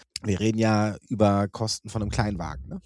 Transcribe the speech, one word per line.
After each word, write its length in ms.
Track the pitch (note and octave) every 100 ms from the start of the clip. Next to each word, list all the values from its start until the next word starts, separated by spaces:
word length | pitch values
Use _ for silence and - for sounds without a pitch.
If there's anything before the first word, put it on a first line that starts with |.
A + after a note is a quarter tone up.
| _ -
Wir 160 | - F#3
reden 200 | A2 A2
ja 380 | A2 G#2+ G#2+ G2 -
über 380 | G#2 G#2 G2+ G2+
Kosten 420 | - A2 - A2+
von 120 | A2+
einem 100 | G#2
Kleinwagen, 560 | - G#2+ F#2+ D#2+ C#2+ -
ne? 140 | F#3+